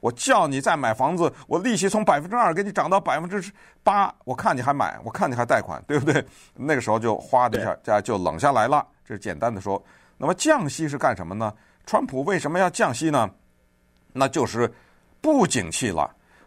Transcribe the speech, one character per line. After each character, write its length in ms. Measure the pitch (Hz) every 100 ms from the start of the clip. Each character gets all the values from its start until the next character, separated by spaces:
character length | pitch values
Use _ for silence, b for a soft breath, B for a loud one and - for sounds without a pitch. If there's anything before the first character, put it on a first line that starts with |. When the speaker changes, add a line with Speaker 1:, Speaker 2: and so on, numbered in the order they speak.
Speaker 1:
我 100 | -
叫 380 | 117 269 226 156
你 120 | 135
再 160 | 190 160
买 160 | 123
房 240 | 110 135 175
子， 160 | 156 B B
我 140 | 170
利 160 | 226 180
息 120 | 190
从 160 | 214
百 160 | 208 147
分 80 | 175
之 60 | 240
二 160 | 202
给 100 | 165
你 100 | 202
涨 180 | 196 147
到 100 | 196
百 200 | 170 143
分 100 | 170
之 220 | 202 185 - b b
八， 280 | - 202 196 -
我 100 | -
看 200 | 127 202
你 60 | 135
还 140 | 117
买， 240 | 143 92 55
我 60 | 110
看 200 | - 156
你 40 |
还 100 | 120 120
贷 160 | 123
款， 180 | 92 73 -
对 100 | 147
不 60 |
对？ 180 | 143 151 - b b
那 200 | - 139
个 60 | 139
时 100 | 110
候 80 | 110
就 180 | 117 104
哗 320 | - 127 123
的 100 | 113
一 40 |
下， 100 | 95 -
Speaker 2:
对。 40 |
Speaker 1:
大 100 | -
家 60 | 104
就 180 | 101 104
冷 180 | 85 82
下 140 | 143
来 160 | 127 113
了， 180 | 143 - _ -
这 80 |
是 40 | 101
简 200 | 107 78
单 160 | 117
的 60 | 101
说。 200 | 98 98 - b b b
那 80 | 143
么 80 |
降 340 | 185 302 294 151
息 200 | - 160
是 100 | 139
干 180 | 143 98
什 80 |
么 100 | 85
呢？ 160 | 101 107 - b b -
川 180 | 214
普 200 | 269 233
为 140 | 190 180
什 120 | 147
么 80 | 175
要 100 | 180
降 240 | - 185
息 180 | 117 156
呢？ 200 | 143 107 - _ _ _ _ _ _ _
那 140 | 127 135
就 180 | 147
是 260 | 113 113 117 b b b b b
不 240 | 311 285 185
景 240 | 120 85
气 200 | - 113
了， 200 | 82 69 - b b